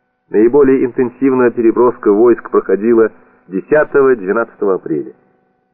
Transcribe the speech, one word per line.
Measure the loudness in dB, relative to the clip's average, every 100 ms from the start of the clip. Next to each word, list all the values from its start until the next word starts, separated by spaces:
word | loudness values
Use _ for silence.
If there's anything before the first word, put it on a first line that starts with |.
| _ _ _
Наиболее | 0 2 2 2 2
интенсивная | -2 -4 -6 -4 -4 0 -2
переброска | 0 0 2 0 0 0
войск | 2 2 0 -2
проходила | -4 -2 -2 0 2 0 -4 _ _ _
десятого, | -10 -2 -2 0 0 0
двенадцатого | 0 -2 -4 -4 _ -4
апреля. | -4 -4 -8 -8 -18 _ _ _ _ _